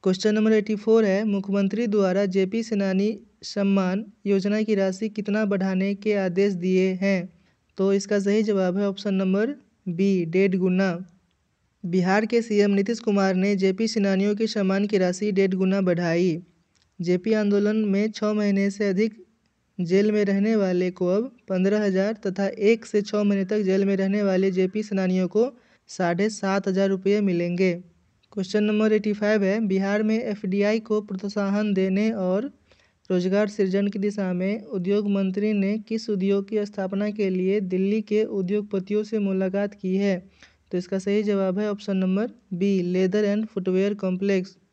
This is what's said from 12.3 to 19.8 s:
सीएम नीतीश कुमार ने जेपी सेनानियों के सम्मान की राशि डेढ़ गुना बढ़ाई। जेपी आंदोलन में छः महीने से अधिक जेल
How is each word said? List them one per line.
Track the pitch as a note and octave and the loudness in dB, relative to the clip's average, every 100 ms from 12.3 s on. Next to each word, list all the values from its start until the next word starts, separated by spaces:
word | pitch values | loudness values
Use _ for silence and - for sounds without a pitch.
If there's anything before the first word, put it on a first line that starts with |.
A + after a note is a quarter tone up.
| A#3 | 0
सीएम | A#3 G#3 G3+ | 2 2 4
नीतीश | G3 G3 - | 2 0 -2
कुमार | - G3+ F#3+ F#3 | 0 2 2 2
ने | G3 G3 | 0 2
जेपी | F#3+ F#3+ A3+ | 0 0 -2
सेनानियों | A3 G3 F#3+ G3+ G#3 | 0 0 2 0 0
के | A3 | -2
सम्मान | A3 F#3+ F#3+ G3+ | 0 0 0 0
की | G#3 | 0
राशि | F3+ F3+ G#3 | 0 0 -2
डेढ़ | F#3+ F#3+ F#3 | 0 0 2
गुना | F#3 G3 | 0 2
बढ़ाई। | F#3 F3 F3 E3+ F#3 E3 - _ _ _ _ _ | 0 0 0 2 2 0 -8 _ _ _ _ _
जेपी | F3 F3+ F3+ | -2 0 2
आंदोलन | G#3+ G#3 G3+ G#3 A3 G#3 | 0 2 2 2 0 0
में | G3 G#3+ | 0 0
छः | G#3+ G#3+ | -2 -2
महीने | G#3 G#3 G3 G3+ | 0 0 2 0
से | G3+ G#3 | 0 -2
अधिक | F#3 A3 G#3+ - _ _ _ _ | 0 0 -4 -20 _ _ _ _
जेल | - | -8